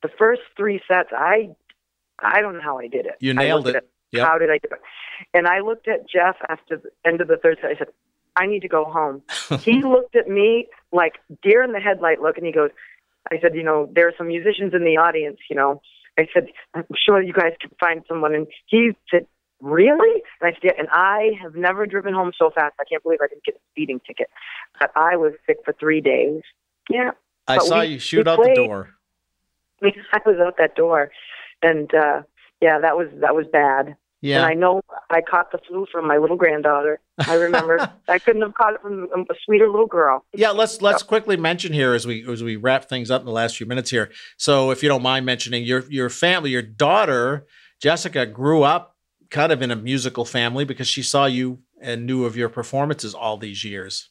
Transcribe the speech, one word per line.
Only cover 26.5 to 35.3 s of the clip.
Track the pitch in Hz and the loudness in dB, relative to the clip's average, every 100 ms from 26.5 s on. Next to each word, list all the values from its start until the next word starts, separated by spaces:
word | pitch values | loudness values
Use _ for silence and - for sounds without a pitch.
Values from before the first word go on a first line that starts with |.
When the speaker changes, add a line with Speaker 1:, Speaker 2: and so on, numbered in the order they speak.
| _ _ _ - | _ _ _ -6
Speaker 1:
Yeah. | 240 247 - _ _ - | -2 -2 -6 _ _ -2
Speaker 2:
I | 131 | 2
Speaker 1:
But | |
Speaker 2:
saw | 180 165 | 2 2
Speaker 1:
we, | 165 | 0
Speaker 2:
you | 139 | -4
shoot | - 165 156 | -2 0 2
Speaker 1:
we | |
Speaker 2:
out | 165 | 4
the | |
Speaker 1:
played. | 240 262 | 6 4
Speaker 2:
door. | 120 104 92 _ _ _ _ _ | 2 -2 -10 _ _ _ _ _
Speaker 1:
<laughs> | _ _ _ _ | _ _ _ _
I | 202 196 202 214 | -2 -2 -4 -2
was | 214 180 | 0 2
out | 175 180 | 0 2
that | 160 | 0
door. | - 165 160 143 - - - - _ | 2 0 2 -2 -6 -20 -20 -20 _
And, | 165 160 147 | 0 0 0
uh, | 156 151 143 147 _ _ _ | 2 2 0 -6 _ _ _
yeah, | 165 156 | 2 4
that | 160 156 | 2 0
was, | 165 143 | -4 -2
that | 143 | 0
was | 151 160 | 0 2
bad. | 160 143 135 139 147 _ _ | 2 2 2 -2 -8 _ _
Speaker 2:
Yeah. | 143 139 | -2 2
Speaker 1:
And | 160 | 2
I | |
know | 160 180 185 - - - | 2 2 2 -4 -16 0
I | 165 | 0
caught | 170 | 2